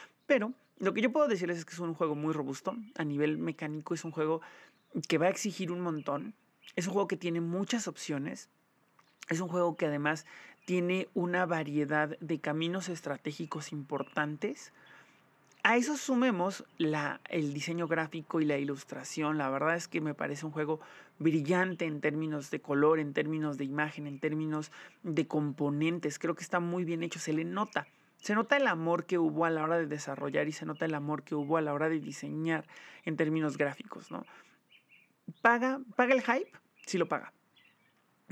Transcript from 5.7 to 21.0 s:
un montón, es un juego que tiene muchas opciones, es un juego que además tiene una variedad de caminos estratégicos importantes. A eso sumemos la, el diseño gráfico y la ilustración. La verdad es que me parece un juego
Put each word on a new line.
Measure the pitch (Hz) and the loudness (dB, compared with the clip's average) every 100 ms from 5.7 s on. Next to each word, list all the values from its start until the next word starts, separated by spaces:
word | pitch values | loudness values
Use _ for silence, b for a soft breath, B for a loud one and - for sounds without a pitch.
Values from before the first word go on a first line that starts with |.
un | 175 | -2
montón, | 175 156 147 143 208 - _ _ - | -2 -2 -2 -4 -4 -14 _ _ -8
es | - 175 | -4 0
un | |
juego | 196 190 | 0 0
que | 185 | 0
tiene | 175 170 | 0 0
muchas | 170 180 196 233 190 | 0 -2 0 -2 -2
opciones, | - - 143 147 - - _ _ _ _ _ _ - - | -8 -4 -2 -4 -8 -14 _ _ _ _ _ _ -18 -4
es | 165 | -4
un | 180 | 0
juego | 175 175 160 | 2 2 2
que | 156 | 0
además | 147 151 160 B B B B - | 2 0 0 B B B B 0
tiene | 180 175 185 - | 2 2 0 0
una | 190 175 180 175 | -2 0 2 2
variedad | 165 147 147 147 151 151 156 | 0 0 0 2 2 0 -2
de | 160 156 | -4 -2
caminos | 156 151 165 185 180 | 0 0 0 -2 -4
estratégicos | 165 143 139 151 147 156 156 - | -6 -6 -6 -6 -6 -6 -6 -6
importantes. | 151 139 139 135 - 151 151 214 294 - B B B B B _ _ _ _ | -8 -6 -4 -2 -2 -2 -2 -4 -6 -14 B B B B B _ _ _ _
A | 202 240 | 4 4
eso | 240 285 | 4 -2
sumemos | - 247 254 185 185 190 - - | 2 2 4 2 0 -2 -12 0
la, | 160 151 147 - - | 0 2 0 -4 -2
el | 170 147 | 0 0
diseño | 147 165 170 160 | -2 -4 -2 0
gráfico | 165 156 165 151 165 | 0 0 -6 -2 2
y | |
la | 151 143 | 2 2
ilustración. | 143 139 - 127 131 160 151 156 | 0 -4 -8 -12 -8 -2 0 2
La | 135 | 0
verdad | 135 151 | 2 2
es | 170 - | 0 -2
que | 165 | -4
me | 151 | -2
parece | 147 147 143 156 | -2 -4 -4 -6
un | |
juego | 151 151 156 B B | -4 -2 -2 B B